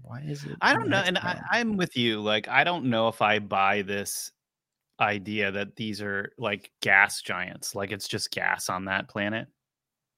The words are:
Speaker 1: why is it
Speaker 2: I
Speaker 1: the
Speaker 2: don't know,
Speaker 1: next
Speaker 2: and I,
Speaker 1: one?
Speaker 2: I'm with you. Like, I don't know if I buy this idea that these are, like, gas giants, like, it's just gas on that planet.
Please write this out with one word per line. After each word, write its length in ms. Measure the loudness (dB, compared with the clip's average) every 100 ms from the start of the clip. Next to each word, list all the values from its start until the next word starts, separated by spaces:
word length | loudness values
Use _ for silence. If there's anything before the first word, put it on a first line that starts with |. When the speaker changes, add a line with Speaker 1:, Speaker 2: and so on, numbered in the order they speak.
Speaker 1:
why 160 | -16 -12
is 220 | -10 -10 -10
it 100 | 0
Speaker 2:
I 120 | 4
Speaker 1:
the 60 | 4
Speaker 2:
don't 80 | 2
know, 80 | 0
Speaker 1:
next 100 | 2
Speaker 2:
and 100 | 0
I, 160 | -2
Speaker 1:
one? 100 | -6 -2
Speaker 2:
I'm 280 | 0 0 0
with 200 | -2 2
you. 240 | 2 2
Like, 260 | 2 0 2
I 160 | 2
don't 220 | 2 2 0
know 220 | 2 2
if 160 | 4
I 160 | 2 2
buy 420 | 2 2 4 2
this 500 | 0 -4 -4 -8 -10 _ _ _ _ _ _ 0
idea 520 | 0 0 -2 -2 0
that 240 | -2 -6 -6
these 260 | -8 -6
are, 280 | -6 -6 -6 -6
like, 340 | -4 -4 -8 -4
gas 400 | 4 6 6 2
giants, 500 | -6 -6 -6 -8 -10
like, 180 | -6 -6
it's 160 | -6 -6
just 220 | -6 -4
gas 380 | -2 0 -2 -2
on 160 | -4 -2
that 220 | -4 -4
planet. 380 | -4 -2 -4 -8 _ _ _ _ _ _